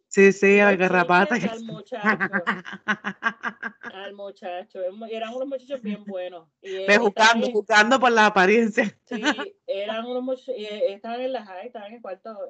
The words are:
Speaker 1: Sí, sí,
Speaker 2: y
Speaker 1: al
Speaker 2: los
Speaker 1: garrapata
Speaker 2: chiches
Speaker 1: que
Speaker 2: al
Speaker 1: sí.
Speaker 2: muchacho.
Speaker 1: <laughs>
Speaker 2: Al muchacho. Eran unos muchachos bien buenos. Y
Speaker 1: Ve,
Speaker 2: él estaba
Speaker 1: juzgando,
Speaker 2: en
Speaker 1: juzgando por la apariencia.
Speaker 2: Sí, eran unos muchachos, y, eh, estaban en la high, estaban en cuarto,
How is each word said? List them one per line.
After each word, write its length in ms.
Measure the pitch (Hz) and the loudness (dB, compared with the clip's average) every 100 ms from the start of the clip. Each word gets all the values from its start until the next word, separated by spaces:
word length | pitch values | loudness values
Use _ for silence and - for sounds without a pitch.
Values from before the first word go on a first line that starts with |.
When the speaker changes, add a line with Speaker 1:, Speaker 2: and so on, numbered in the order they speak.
| _ | _
Speaker 1:
Sí, 240 | - 196 | 6 6
sí, 240 | 190 196 202 | 6 4 6
Speaker 2:
y 40 | |
Speaker 1:
al 160 | 202 190 | 6 4
Speaker 2:
los 40 | |
Speaker 1:
garrapata 540 | 185 180 175 180 196 240 | 2 2 4 4 4 0
Speaker 2:
chiches 80 | |
Speaker 1:
que 60 | 220 | -4
Speaker 2:
al 80 | 226 | -6
Speaker 1:
sí. 60 | 226 | -12
Speaker 2:
muchacho. 680 | - - 233 208 190 190 196 196 | -14 -12 -6 -2 -2 -2 -4 -4
Speaker 1:
<laughs> 1400 | 180 - 196 - 202 208 196 220 220 240 220 233 - 240 | -6 -8 -14 -6 -6 -6 -6 -6 -6 -10 -10 -14 -12 -18
Speaker 2:
Al 260 | 190 202 | -14 -14
muchacho. 680 | 202 202 196 190 180 - 190 185 208 226 | -14 -16 -14 -12 -12 -12 -8 -8 -8 -10
Eran 240 | 220 220 | -8 -8
unos 140 | 247 269 | -8 -8
muchachos 320 | 262 254 269 | -8 -8 -10
bien 240 | 214 202 | -8 -8
buenos. 440 | 202 190 180 175 165 _ | -8 -8 -8 -12 _ _
Y 140 | 196 190 190 | -10 -6 2
Speaker 1:
Ve, 80 | 208 | 4
Speaker 2:
él 60 | 226 | 4
estaba 220 | - 220 | 4 4
Speaker 1:
juzgando, 160 | 233 214 | 4 0
Speaker 2:
en 60 | |
Speaker 1:
juzgando 480 | 220 202 214 220 254 | -2 2 4 6 4
por 100 | 247 | 4
la 140 | 226 214 | 6 4
apariencia. 720 | 202 185 220 226 - 202 - - | 6 4 6 2 0 -2 -4 -12
Speaker 2:
Sí, 500 | 240 262 247 - _ - | -4 -2 -2 -6 _ -8
eran 380 | 294 208 220 240 | -6 -4 -6 -6
unos 160 | 247 | -6
muchachos, 320 | 254 254 - 240 | -6 -8 -8 -8
y, 60 | |
eh, 280 | 208 208 196 | -8 -4 -4
estaban 280 | 202 226 240 | -4 -10 -6
en 120 | 254 | -6
la 120 | 254 208 | -6 -10
high, 200 | 185 226 | -14 -14
estaban 240 | 226 202 | -16 -16
en 100 | 233 | -16
cuarto, 340 | 208 190 226 208 175 | -14 -14 -14 -14 -14